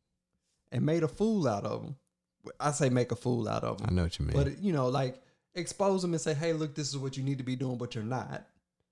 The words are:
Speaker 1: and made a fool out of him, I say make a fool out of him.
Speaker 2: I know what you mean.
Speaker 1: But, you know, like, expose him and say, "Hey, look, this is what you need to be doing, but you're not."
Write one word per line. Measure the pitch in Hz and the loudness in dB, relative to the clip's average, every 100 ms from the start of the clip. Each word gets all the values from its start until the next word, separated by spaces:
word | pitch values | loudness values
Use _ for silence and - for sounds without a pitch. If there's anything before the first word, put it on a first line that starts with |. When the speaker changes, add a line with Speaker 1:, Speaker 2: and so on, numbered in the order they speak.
| _ _ _ _ _ _ _ | _ _ _ _ _ _ _
Speaker 1:
and | 131 139 | -2 2
made | 170 | 2
a | 160 | 0
fool | - 220 214 135 | 0 0 2 2
out | 101 - | 0 -2
of | 110 | -4
him, | 107 139 _ _ _ _ - - | -6 -12 _ _ _ _ -16 -4
I | 143 | -2
say | 143 139 | 2 4
make | 123 120 | 4 2
a | 113 | -2
fool | 123 120 107 | 0 0 0
out | 110 | -2
of | 117 - | -2 -2
him. | 107 | 2
Speaker 2:
I | |
know | 90 | 2
what | 87 - | 2 0
you | 71 | 2
mean. | 69 | 4
Speaker 1:
But, | 139 143 | 2 2
you | 202 | 0
know, | 151 127 | 2 2
like, | 135 127 - - _ _ 180 | 2 0 -4 -16 _ _ -8
expose | 170 - 196 190 | -8 0 2 2
him | 175 | 2
and | 165 | 0
say, | 165 147 | 0 0
"Hey, | 165 | 0
look, | 160 156 151 | 0 -2 -4
this | 139 | -4
is | 139 | -4
what | 131 131 | -4 -2
you | |
need | 135 135 | -2 -2
to | |
be | 127 127 | -2 -2
doing, | 131 123 | -2 -2
but | 123 117 | -4 -4
you're | |
not." | 107 127 - - - _ _ _ _ | -2 -4 -4 -8 -10 _ _ _ _